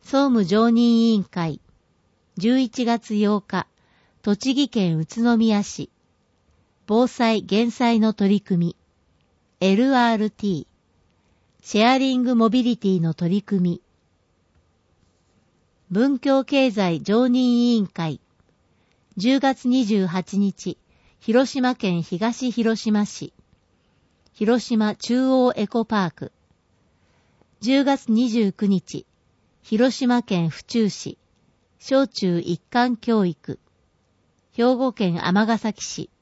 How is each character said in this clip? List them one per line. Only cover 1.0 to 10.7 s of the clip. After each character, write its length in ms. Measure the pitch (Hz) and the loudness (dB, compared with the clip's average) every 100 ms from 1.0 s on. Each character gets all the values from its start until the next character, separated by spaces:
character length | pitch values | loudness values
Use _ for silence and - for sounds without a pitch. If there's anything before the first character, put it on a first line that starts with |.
| 226 | 2
委 20 | |
員 100 | 220 | 2
会。 380 | 180 - 165 143 _ _ _ _ _ _ _ - | -2 -6 -6 -8 _ _ _ _ _ _ _ -4
十 220 | 202 254 | 0 0
一 260 | 254 - 233 | 0 -4 -2
月 300 | 233 - 208 | -2 -4 -2
八 260 | 208 208 | 0 0
日。 260 | - 185 - _ _ _ _ _ | -4 -8 -8 _ _ _ _ _
栃 320 | - 202 262 262 | -4 -2 -2 0
木 140 | 285 | 0
県 280 | 226 185 160 | 0 0 -2
宇 80 | 160 | -4
都 320 | - 233 233 | -2 0 2
宮 260 | 226 208 | 2 0
市。 260 | 202 - - _ _ _ _ _ _ _ _ _ - | -4 -10 -14 _ _ _ _ _ _ _ _ _ -2
防 220 | 214 247 | 0 0
災 360 | - 233 220 | 0 0 0
減 280 | 175 196 240 | 0 0 0
災 280 | - 240 233 | 0 0 2
の 140 | 220 | 2
取 220 | 214 196 208 | 2 2 2
り 60 | |
組 260 | - 180 170 | 0 -2 -2
み。 80 | - _ _ _ _ _ _ _ _ | -6 _ _ _ _ _ _ _ _
エ 160 | 190 196 | 0 2
ル 220 | 262 262 | 2 2
ア 140 | 240 | 2
ー 60 | 226 | 0
ル 120 | 214 | -2
テ 180 | _ 208 | _ -4
ィ 140 | 170 | -4
ー。 60 | - | -6